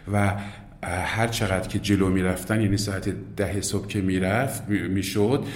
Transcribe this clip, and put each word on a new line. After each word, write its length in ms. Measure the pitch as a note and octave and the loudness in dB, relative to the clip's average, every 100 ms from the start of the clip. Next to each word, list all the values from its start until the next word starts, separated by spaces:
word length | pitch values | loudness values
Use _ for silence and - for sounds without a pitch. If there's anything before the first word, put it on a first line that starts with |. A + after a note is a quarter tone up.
| - | -2
و 220 | G2+ G2+ G2 G2+ - - - | 0 2 0 -6 -12 -18 -12
هر 440 | - F2+ F2+ A2 A#2 | -6 -4 -2 0 0
چقدر 400 | A2+ G#2 F#2 F#2 | 0 0 0 0
که 120 | G2+ | -2
جلو 300 | - G2 F#2+ | 2 4 4
می‌رفتن، 520 | F#2 F2+ F2+ - A2 | 4 2 0 0 2
یعنی 160 | G#2+ G2+ | 2 2
ساعت 580 | G2+ F#2+ G2 F#2+ - - | 0 -2 -4 -6 -8 -4
ده 260 | F#2+ G2+ | -2 -2
صبح 260 | - G2+ F#2+ | -2 -2 -2
که 140 | G#2+ | -2
می‌رفت، 680 | F#2+ F#2 F#2 G#2+ C3+ - - | 2 2 2 2 0 -4 -2
می-، 180 | G2+ F2 | 0 0
می‌شد، 580 | F#2+ F#2 G#2+ G#2 C#3 - | -2 0 2 2 2 -2